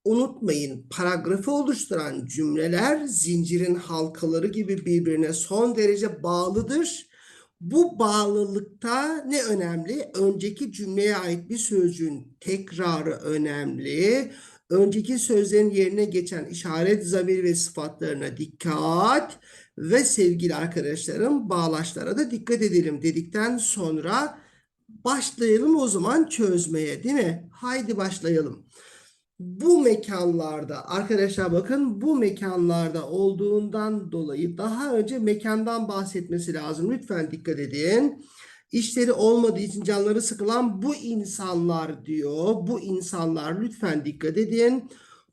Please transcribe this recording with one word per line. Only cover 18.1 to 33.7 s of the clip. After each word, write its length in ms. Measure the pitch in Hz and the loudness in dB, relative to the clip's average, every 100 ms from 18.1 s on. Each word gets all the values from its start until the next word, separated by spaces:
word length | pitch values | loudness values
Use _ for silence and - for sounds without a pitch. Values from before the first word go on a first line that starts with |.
| 139 139 120 | -4 -6 -8
dikkat 1000 | 156 - 170 151 156 170 214 285 392 - - - - - | -10 -6 -4 0 2 2 4 2 0 -10 -20 -20 -20 -12
ve 260 | 160 240 | 2 4
sevgili 520 | 269 - 180 170 170 151 | 4 4 4 4 0 -2
arkadaşlarım, 920 | 165 170 143 156 - 143 233 285 214 | -2 -4 -4 -6 -6 -2 0 0 0
bağlaçlara 680 | 180 165 156 170 - 151 214 | 0 0 0 -4 -6 -4 -2
da 140 | 247 | -2
dikkat 300 | 233 - 233 | -4 -2 0
edelim 400 | 208 175 156 147 | 4 4 2 0
dedikten 560 | 165 160 165 214 226 247 | -2 -2 -4 -2 0 0
sonra 840 | 220 214 165 156 160 233 302 - - _ _ _ _ | -2 -2 -2 -4 -2 -2 -2 -6 -20 _ _ _ _
başlayalım 840 | 220 247 269 - - 233 220 294 320 | -6 -2 0 -2 0 4 4 6 4
o 120 | 254 | 4
zaman 380 | 196 196 311 311 | 2 2 2 2
çözmeye, 800 | - 202 175 165 160 151 143 | 2 2 2 0 -2 -2 -4
değil 120 | 240 285 | -2 0
mi? 340 | 180 170 - | 0 -2 -10
Haydi 460 | - 247 262 220 196 | -12 -6 -4 -4 -2
başlayalım. 680 | 190 180 165 165 143 - - - - - - _ _ _ | -4 -4 0 2 0 -6 -18 -20 -20 -20 -20 _ _ _
Bu 420 | 180 185 320 339 | -14 0 6 8
mekanlarda, 1080 | 254 214 208 190 175 165 156 151 143 143 - | 6 4 0 0 0 0 -2 -6 -8 -10 -6
arkadaşlar 640 | 180 208 208 196 196 185 | -4 0 2 2 2 2
bakın, 500 | 170 190 277 269 202 | 2 2 0 0 0
bu 140 | 285 285 | 0 2
mekanlarda 920 | 208 - 196 180 175 170 165 160 143 | 2 0 -4 0 2 2 0 -2 -4
olduğundan 1040 | 180 196 190 202 208 208 | 0 2 2 2 2 0